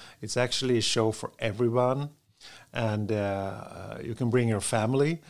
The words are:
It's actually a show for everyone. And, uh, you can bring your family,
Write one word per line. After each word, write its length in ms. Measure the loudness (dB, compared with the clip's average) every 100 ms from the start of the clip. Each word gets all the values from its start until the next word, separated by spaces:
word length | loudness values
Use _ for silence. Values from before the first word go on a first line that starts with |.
| -20 -14
It's 140 | -6 -2
actually 420 | 0 0 2 2
a 40 |
show 300 | 2 2 2
for 180 | 0 -8 -6
everyone. 720 | -4 0 2 4 2 0 -4 -10 _ _ -20 -20 -10
And, 400 | -2 0 0 0
uh, 840 | 0 0 -2 -4 -8 -12 -14 -12 -10
you 120 | -10
can 160 | -4 2
bring 180 | 4 4
your 120 | 2
family, 580 | 2 0 2 2 2 0